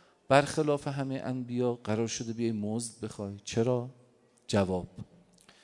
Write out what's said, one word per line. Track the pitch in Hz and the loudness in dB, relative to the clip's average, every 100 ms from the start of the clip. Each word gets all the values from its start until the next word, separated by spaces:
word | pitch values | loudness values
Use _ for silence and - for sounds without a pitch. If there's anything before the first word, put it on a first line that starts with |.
| _ _ - | _ _ 4
برخلاف | 135 143 - 151 143 147 | 4 4 2 2 2 0
همهٔ | 139 135 135 | -4 -4 -4
انبیا | - 127 120 120 123 120 | -4 -4 -4 0 0 0
قرار | 113 107 117 | -2 0 0
شده | - 117 | -2 -6
بیای | 113 117 | -2 -2
مزد | 110 104 110 117 - | 0 -2 -4 -6 -8
بخوای؟ | 110 - 101 101 | -10 -6 -8 -8
چرا؟ | - - 117 127 123 - _ _ _ _ - | -4 2 2 2 -2 -12 _ _ _ _ -2
جواب: | 107 95 92 87 - - _ _ _ _ - | 2 2 0 -4 -12 -18 _ _ _ _ -20